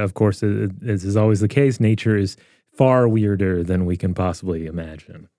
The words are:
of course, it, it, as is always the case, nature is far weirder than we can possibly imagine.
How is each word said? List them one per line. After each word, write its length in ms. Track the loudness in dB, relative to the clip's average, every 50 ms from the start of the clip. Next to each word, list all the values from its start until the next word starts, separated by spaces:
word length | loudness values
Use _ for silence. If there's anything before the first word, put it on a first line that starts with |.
| 0
of 100 | -2 -2
course, 280 | 0 0 0 0 0 -2
it, 80 | -2
it, 200 | -2 -2 -4 -4 -6 -8 -6
as 180 | -4 -4 -2 -2
is 120 | 0 0
always 240 | 2 4 4 4 2
the 80 | 0 0
case, 320 | 2 2 2 2 2 2
nature 380 | 2 2 2 2 0 0 0 0
is 180 | 0 -2 -4 -10 _ _ _ _ _ _ _
far 320 | 2 4 4 4 4 4 4
weirder 540 | 2 2 2 0 0 0 0 0 0 -2 -2
than 240 | 0 0 0 0
we 100 | 0 -2
can 160 | -2 -2 -4 -2
possibly 540 | -2 -2 -4 -4 -4 -6 -6 -6 -6 -6
imagine. 600 | -8 -8 -10 -10 -10 -14 -18 -20 -20 -20 -20 -20 -20 _